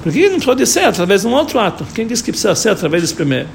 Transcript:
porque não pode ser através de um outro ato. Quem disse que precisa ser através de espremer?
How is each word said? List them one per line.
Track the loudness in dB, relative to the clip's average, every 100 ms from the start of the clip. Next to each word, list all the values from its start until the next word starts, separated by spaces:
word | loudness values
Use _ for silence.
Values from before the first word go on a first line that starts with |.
porque | 0 2 2
não | 2
pode | 0 2 2
ser | 2
através | 2 2 2 2
de | 2
um |
outro | 0 0 0
ato. | -2 -4 -10 -6
Quem | -4
disse | -4
que | -4
precisa | -2 -2
ser | 0 0
através | 0 0 0
de | -2
espremer? | -2 -2 -2 -4